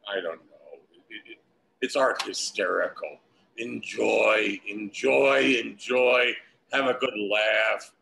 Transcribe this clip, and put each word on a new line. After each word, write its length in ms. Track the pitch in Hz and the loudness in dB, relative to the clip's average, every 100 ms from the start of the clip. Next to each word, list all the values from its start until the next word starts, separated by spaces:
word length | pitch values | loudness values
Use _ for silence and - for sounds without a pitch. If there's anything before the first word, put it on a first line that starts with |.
| 101 | -6
I 40 | 101 | -6
don't 200 | 85 80 _ | -6 -10 _
know. 300 | 76 73 71 73 87 _ | -20 -20 -20 _ _ _
It, 100 | 107 113 | -20 -20
it, 40 | 113 _ _ _ _ | -20 _ _ _ _
it's 140 | 131 143 | -4 2
art 280 | 131 104 | 0 0
hysterical. 960 | - 92 - - 92 90 87 - 76 73 _ _ _ - | -6 -6 -8 -2 -2 0 -2 -4 -12 -14 _ _ _ -12
Enjoy, 1000 | 117 117 - - 107 110 110 110 104 101 104 | -10 -8 -10 -2 0 2 4 2 0 -4 -10
enjoy, 920 | 101 104 - 131 135 139 135 135 123 | -10 -10 -4 0 4 4 4 4 2
enjoy. 680 | 113 104 - 123 123 127 123 - - _ _ | -2 -10 -2 2 4 4 2 -2 -10 _ _
Have 140 | 135 131 | -2 0
a 60 | 123 | 0
good 180 | 127 107 101 | -2 -2 -2
laugh. 600 | 104 110 110 110 107 - _ | 2 2 2 2 0 -6 _